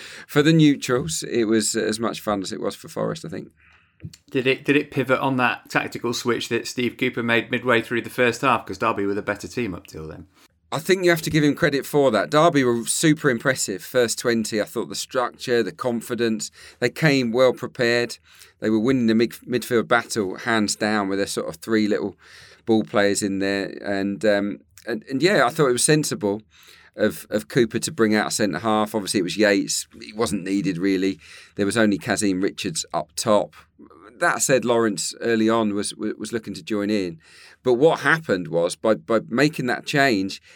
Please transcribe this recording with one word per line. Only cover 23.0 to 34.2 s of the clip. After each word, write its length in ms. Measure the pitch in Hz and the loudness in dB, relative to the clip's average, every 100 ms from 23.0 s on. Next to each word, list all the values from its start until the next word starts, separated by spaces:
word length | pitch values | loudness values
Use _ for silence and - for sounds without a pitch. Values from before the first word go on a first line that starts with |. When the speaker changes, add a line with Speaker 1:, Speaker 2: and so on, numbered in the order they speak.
| 101 98 | 2 2
Speaker 1:
in 160 | 101 95 | -2 0
there. 280 | 98 98 95 - | 0 -2 -4 -8
And, 440 | - 98 101 98 | -6 -2 -2 0
um, 340 | 107 101 101 85 _ - | 2 2 0 -6 _ -14
and, 200 | - 110 - | -8 -8 -6
and 140 | 131 | 0
yeah, 220 | 175 175 | 2 4
I 40 | 123 | 2
thought 200 | 156 139 | 2 2
it 40 | |
was 100 | 123 | 2
sensible 580 | - 151 147 127 101 107 - _ - - - | 2 2 0 -2 -2 -4 -8 _ -20 -20 -12
of, 300 | - 151 160 - | -2 -2 -2 -6
of 180 | 107 - | -6 0
Cooper 320 | - 113 113 | 0 2 0
to 120 | - | -4
bring 240 | 82 110 | 2 2
out 120 | 107 73 | 2 0
a 40 | |
centre 280 | - 101 82 | 0 -2 -2
half. 360 | 113 107 104 | 0 0 0
Obviously, 260 | 110 92 104 | -4 -2 -2
it 20 | |
was 140 | 85 92 | 0 2
Yates. 500 | 104 101 - - - - | 2 2 0 -6 -8 -16
He 100 | 117 | -10
wasn't 320 | 107 113 101 | -4 -2 -2
needed, 340 | 95 101 95 85 | -2 -2 0 0
really. 420 | 98 95 95 87 - - - | 0 0 0 -4 -12 -20 -10
There 100 | - | -4
was 120 | 98 110 | -2 2
only 200 | 107 95 | 2 2
Kazim 440 | 120 95 104 92 | -2 0 0 0
Richards 440 | 98 - 95 - - | -2 -4 -6 -6 -6
up 180 | 85 - | -6 -6
top. 400 | - 117 104 - - _ _ - 78 101 | -4 2 2 0 -10 _ _ -20 -20 -18
That 220 | 120 | -2